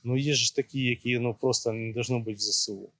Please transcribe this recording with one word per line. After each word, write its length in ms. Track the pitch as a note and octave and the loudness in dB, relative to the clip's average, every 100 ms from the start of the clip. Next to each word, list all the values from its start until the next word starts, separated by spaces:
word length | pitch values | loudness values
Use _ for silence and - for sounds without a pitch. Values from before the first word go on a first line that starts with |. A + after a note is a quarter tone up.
Ну, 120 | A#2 C3 | -2 0
є 160 | C#3+ | 2
ж 240 | C3+ - - | 2 2 0
такі, 240 | C3+ C3+ | -2 0
які, 380 | B2+ A#2+ A#2+ B2 | 0 0 0 0
ну, 160 | A#2+ | 0
просто 380 | G#2+ C3 B2 A#2+ | 0 0 2 0
не 200 | A2+ A2+ | -2 -4
должно 260 | A2 B2 B2 | -4 0 -2
бути 160 | A2+ | -2
в 60 | G2+ | -4
З 80 | G#2 | -2
С 240 | - - | 0 0
У. 180 | G2 G2+ _ | -4 -12 _